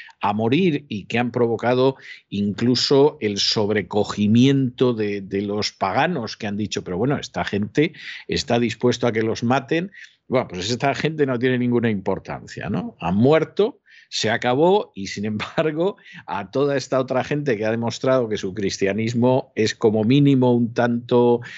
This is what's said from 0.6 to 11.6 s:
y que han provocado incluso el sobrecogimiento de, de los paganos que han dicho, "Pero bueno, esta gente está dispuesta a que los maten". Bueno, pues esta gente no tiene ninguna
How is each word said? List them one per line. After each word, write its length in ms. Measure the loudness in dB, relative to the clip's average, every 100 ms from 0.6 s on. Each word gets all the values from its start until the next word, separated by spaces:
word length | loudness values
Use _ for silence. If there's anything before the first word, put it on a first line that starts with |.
| 2 0 -6
y 160 | -12 -4
que 140 | -4
han 120 | -2
provocado 640 | 0 0 0 0 2 2 0 -8 -20 _
incluso 880 | -4 -2 0 0 2 4 4 4 2
el 160 | -4 -2
sobrecogimiento 1600 | -2 0 0 -2 -2 -2 -2 0 4 6 6 4 0 0 0
de, 280 | 0 -4 -6
de 200 | -6 -4
los 300 | -4 -4 -6
paganos 640 | -4 -2 0 -2 -2 -8 -8
que 100 | -6
han 100 | -4
dicho, 260 | -4 -6
"Pero 140 | -6 -2
bueno, 200 | -2 -2
esta 280 | -6 -8 -4
gente 480 | -4 -2 0 0 -4 -16 -14 -6
está 320 | -6 -2 0
dispuesta 480 | 0 0 0 0 -2
a 40 |
que 100 | 0
los 200 | -2 -2
maten". 480 | -2 -2 0 -4 -4 -10 -20 _ -4
Bueno, 200 | -4 -2
pues 220 | -6 -6
esta 260 | -2 -2 -2
gente 300 | -2 0 -2
no 120 | 0
tiene 200 | 0
ninguna 300 | 0